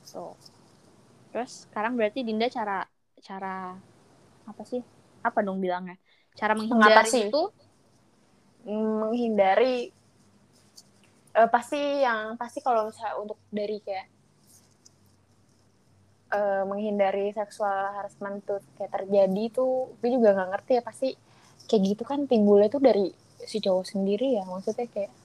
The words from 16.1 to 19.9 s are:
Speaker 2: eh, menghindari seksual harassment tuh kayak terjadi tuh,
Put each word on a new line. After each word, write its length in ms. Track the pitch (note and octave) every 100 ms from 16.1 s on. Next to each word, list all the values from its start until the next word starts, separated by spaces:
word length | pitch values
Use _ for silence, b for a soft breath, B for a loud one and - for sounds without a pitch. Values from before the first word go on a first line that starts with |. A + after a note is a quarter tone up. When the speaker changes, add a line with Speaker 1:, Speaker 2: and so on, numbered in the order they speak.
| _ _ G3+
Speaker 2:
eh, 280 | G#3 G3 G3
menghindari 640 | G3+ G#3+ G3+ G3 G3 G3+
seksual 640 | G#3 G#3 - G3+ G3 G3 G3+
harassment 480 | G3+ - G3+ G3+ -
tuh 120 | G3+ - _
kayak 160 | G3 G3+
terjadi 480 | F#3+ G3+ G3 F#3+ A3+ A3+
tuh, 140 | B3+ B3+ B3+